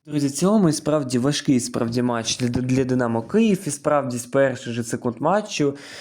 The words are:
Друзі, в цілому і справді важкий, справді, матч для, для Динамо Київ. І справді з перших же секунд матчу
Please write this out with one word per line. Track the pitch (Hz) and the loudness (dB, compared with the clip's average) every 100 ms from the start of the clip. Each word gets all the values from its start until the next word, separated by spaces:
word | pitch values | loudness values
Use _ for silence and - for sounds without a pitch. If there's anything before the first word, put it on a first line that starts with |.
| 156 | -6
Друзі, | 147 139 | -2 -2
в | |
цілому | - 185 214 175 | 0 2 4 4
і | |
справді | 147 151 151 127 120 | 2 0 0 0 0
важкий, | 135 147 - 123 | 0 0 2 0
справді, | 113 120 117 120 | 0 -4 -2 0
матч | 123 117 110 - | 0 -2 -4 -2
для, | 123 127 | -2 -2
для | 127 131 | 0 0
Динамо | 131 127 120 113 | 2 0 0 0
Київ. | - 208 226 185 147 | 0 2 4 2 -2
І | |
справді | - 151 147 127 123 | -4 0 2 0 -6
з | - | -2
перших | 139 135 120 120 | 2 2 0 -6
же | 117 | -6
секунд | 117 117 123 113 | -4 -4 -4 -2
матчу | 147 208 208 - 143 139 - - | 0 0 -2 -2 -2 -2 -14 -18